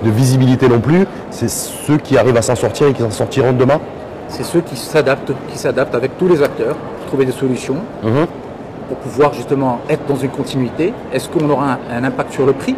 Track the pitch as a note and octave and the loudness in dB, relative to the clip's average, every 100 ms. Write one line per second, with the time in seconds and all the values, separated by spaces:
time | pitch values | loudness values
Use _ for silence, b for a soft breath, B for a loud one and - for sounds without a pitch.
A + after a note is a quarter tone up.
0 | A2 G#2+ C3 C3 C3 C3 C3 A#2+ A#2 F3 | 2 4 4 4 4 6 6 4 4 4
1 | F#3+ B B - A2 - - - - D3+ | 2 B B -6 -4 -4 -8 -8 0 0
2 | - C3 A2+ A#2 A2+ A#2+ A2 - D3 A#2+ | 4 4 6 4 2 2 0 4 2 4
3 | A#2 G#2 A2+ C3 B2+ B2+ B2+ D3+ - - | -2 0 -2 2 2 4 4 4 0 -12
4 | - - - - A#2 E3+ E3 C3+ - D#3+ | -12 -12 -12 -8 0 0 0 -8 0 2
5 | C3 C#3+ - C3 - - D3 B2 C3+ A#2+ | 2 0 -2 -6 -6 -4 -2 0 0 -2
6 | B2+ - F3+ D#3+ C#3 - A2+ - - - | -2 0 2 4 4 0 -4 -4 -8 -12
7 | - C3+ C3 B2 C3+ A#2+ - C#3 A3+ - | -4 0 0 0 -2 -2 -2 -4 -6 -6
8 | A2 C3 E3 - - - - - - C3+ | 0 2 0 -4 -14 -14 -14 -14 -10 -8
9 | B2+ A2 C#3+ C#3 A#2 C#3 C3 A#2 - D3+ | -6 2 2 2 -4 0 0 -2 -4 -4
10 | - C#3 C3+ C#3 C3+ C3+ A#2+ - F3 B3 | -2 -2 -2 -4 -4 -2 -2 0 -2 -2
11 | - C3 - E3+ D3 C#3+ C#3+ B2 - A#2+ | -6 -6 -2 -2 0 0 0 -4 -4 -4
12 | C3+ B2+ - - C3+ C3+ - | -4 -4 -6 0 2 2 -2